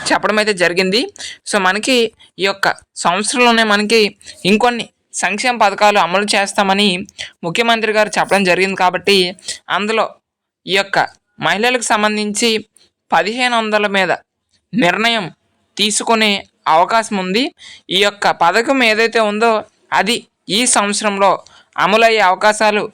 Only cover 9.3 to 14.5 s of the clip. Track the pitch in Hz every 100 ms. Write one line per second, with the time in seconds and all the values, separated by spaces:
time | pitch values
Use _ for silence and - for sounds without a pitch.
9.3 | 180 - - - 175 208 226 - - _
10.3 | _ _ _ - 190 196 170 131 _ _
11.3 | _ 151 190 240 254 226 220 214 214 208
12.3 | 202 233 220 - _ _ _ _ 170 180
13.3 | 240 247 233 214 214 208 196 180 - _
14.3 | _ _